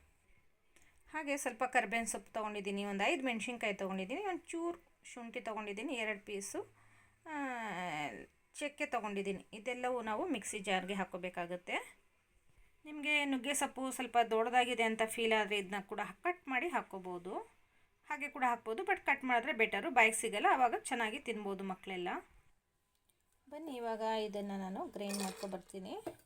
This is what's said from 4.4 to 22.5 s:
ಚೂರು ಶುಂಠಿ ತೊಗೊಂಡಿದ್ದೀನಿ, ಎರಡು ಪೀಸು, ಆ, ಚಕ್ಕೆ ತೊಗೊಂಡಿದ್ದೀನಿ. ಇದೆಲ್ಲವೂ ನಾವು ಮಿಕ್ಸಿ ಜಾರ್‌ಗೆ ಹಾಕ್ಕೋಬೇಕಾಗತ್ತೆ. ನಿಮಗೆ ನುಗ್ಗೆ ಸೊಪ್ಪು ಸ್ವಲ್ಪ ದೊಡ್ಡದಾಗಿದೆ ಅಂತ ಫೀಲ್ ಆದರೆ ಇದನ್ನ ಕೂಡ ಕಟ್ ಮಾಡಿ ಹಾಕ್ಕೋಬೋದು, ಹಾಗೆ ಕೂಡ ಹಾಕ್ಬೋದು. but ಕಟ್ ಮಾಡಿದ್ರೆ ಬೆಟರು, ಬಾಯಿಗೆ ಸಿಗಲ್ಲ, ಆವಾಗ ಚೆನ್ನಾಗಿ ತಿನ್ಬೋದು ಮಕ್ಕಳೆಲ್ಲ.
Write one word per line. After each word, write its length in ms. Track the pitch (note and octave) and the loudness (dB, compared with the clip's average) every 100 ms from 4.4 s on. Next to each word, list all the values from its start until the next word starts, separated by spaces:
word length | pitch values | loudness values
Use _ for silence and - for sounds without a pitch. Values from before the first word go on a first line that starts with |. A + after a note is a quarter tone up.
| - | -6
ಚೂರು 320 | E4 E4+ E4+ _ _ - | -4 -4 -6 _ _ -16
ಶುಂಠಿ 280 | B3+ A#3 B3 | -14 -10 -8
ತೊಗೊಂಡಿದ್ದೀನಿ, 520 | A3+ G#3+ G#3+ G3+ B3+ | -6 -6 -6 -6 -4
ಎರಡು 320 | B3 A3 G#3 G3+ | -2 -2 -2 -4
ಪೀಸು, 500 | G3+ G3 D#4+ - - - - _ _ E4 | -6 -6 -6 -8 -14 -20 -20 _ _ -8
ಆ, 60 | D4+ C4+ B3 A3 F3 F3+ D3+ D3 G3+ - _ _ | -4 -4 -4 -4 -4 -2 -2 -4 -6 -14 _ _
ಚಕ್ಕೆ 320 | - D4 C#4+ D4 | -6 -6 -2 -2
ತೊಗೊಂಡಿದ್ದೀನಿ. 640 | A#3+ G#3 G3 F#3+ F3 - | -2 -2 -2 -2 -4 -8
ಇದೆಲ್ಲವೂ 480 | G#3+ G#3 B3 B3 B3 | -10 -6 -2 0 0
ನಾವು 260 | A3 G#3+ F4+ | -2 -2 0
ಮಿಕ್ಸಿ 320 | B3 - G#3+ | -2 -2 -6
ಜಾರ್‌ಗೆ 340 | G3 F#3+ F3+ | 0 0 0
ಹಾಕ್ಕೋಬೇಕಾಗತ್ತೆ. 1040 | G3 F3+ F#3 F3+ F3+ E3+ F3+ - B3+ B4 - _ _ _ _ _ - - _ D4+ | -2 -4 -4 -6 -4 -4 -6 -4 -4 -4 -16 _ _ _ _ _ -20 -20 _ -12
ನಿಮಗೆ 400 | D4+ D4 D4 C#4+ | -4 2 4 4
ನುಗ್ಗೆ 280 | C4+ A#3+ | 2 2
ಸೊಪ್ಪು 380 | C#4+ C4+ C4+ C4 | 0 0 0 -4
ಸ್ವಲ್ಪ 260 | B3+ B3 A#3+ A3+ | -2 2 4 6
ದೊಡ್ಡದಾಗಿದೆ 540 | A3 A#3 B3 B3 A#3 | 6 6 6 4 4
ಅಂತ 180 | A3+ A3 A3 | 2 4 0
ಫೀಲ್ 280 | - A3+ | 2 4
ಆದರೆ 240 | A3 G3+ G#3 | 4 4 0
ಇದನ್ನ 240 | F#3 G3+ | 0 -4
ಕೂಡ 180 | F#3 G#3 G3 - | -4 -6 -6 -2
ಕಟ್ 260 | F4 F4 - | -2 -2 0
ಮಾಡಿ 200 | B3+ E4+ | 0 2
ಹಾಕ್ಕೋಬೋದು, 680 | B3+ - F#3+ F3+ F3 F3 C#4+ A4+ _ _ _ _ _ - | 0 -2 -8 -6 -6 -6 -6 -8 _ _ _ _ _ -8
ಹಾಗೆ 200 | D4 C#4+ | -6 -4
ಕೂಡ 140 | C#4+ B3+ | 2 2
ಹಾಕ್ಬೋದು. 360 | A#3 A3 A3+ | 2 -2 -2
but 120 | F#3+ F#4 | 2 2
ಕಟ್ 280 | - C#4 | 2 2
ಮಾಡಿದ್ರೆ 300 | B3+ A#3+ B3+ | 4 4 4
ಬೆಟರು, 380 | A#3 A3 G3 D4 | 2 4 2 2
ಬಾಯಿಗೆ 240 | B3 A3 A3+ | 6 6 6
ಸಿಗಲ್ಲ, 300 | A3+ G3+ F4 | 0 4 6
ಆವಾಗ 260 | D4 B3 G#4+ | 8 6 4
ಚೆನ್ನಾಗಿ 360 | - B3 A3 B3+ | 0 0 0 -2
ತಿನ್ಬೋದು 440 | - G#3+ G3+ F#3+ | -4 -4 -2 -4
ಮಕ್ಕಳೆಲ್ಲ. 460 | G3 F#3 - F#3 F3+ C#4+ - - _ | -4 -6 -6 -4 -2 -4 -6 -20 _